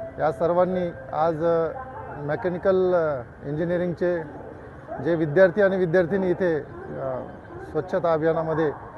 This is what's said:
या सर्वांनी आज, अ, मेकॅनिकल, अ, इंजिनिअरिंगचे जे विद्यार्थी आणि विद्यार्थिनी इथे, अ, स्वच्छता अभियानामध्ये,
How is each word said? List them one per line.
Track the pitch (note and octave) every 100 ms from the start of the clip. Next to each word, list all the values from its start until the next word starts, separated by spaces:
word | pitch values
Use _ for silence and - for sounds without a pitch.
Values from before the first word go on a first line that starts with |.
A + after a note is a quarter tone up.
| - -
या | D3
सर्वांनी | D#3 E3 F3 F3+ F#3 F3 D#3+ -
आज, | D3 D#3+ D#3
अ, | E3+ E3 E3 - - - - -
मेकॅनिकल, | C#3+ D3+ F#3 F3 G3 F#3+ F#3
अ, | F3+ D#3+ C3+ A2+ -
इंजिनिअरिंगचे | C#3+ D3+ E3+ F3 F3+ D#3+ F3 F3 D3+ - - - - - - -
जे | C3+
विद्यार्थी | E3+ D#3+ D3+ F#3+ G#3
आणि | G3 F#3+
विद्यार्थिनी | F3+ F3+ E3 G3 F#3
इथे, | F3 F3+ D#3 - - D#3+ D3+
अ, | C3+ B2+ A#2+ - - - -
स्वच्छता | D#3 D3 F#3+ E3+
अभियानामध्ये, | D#3+ D#3+ E3 D#3+ D#3+ D#3 B2 -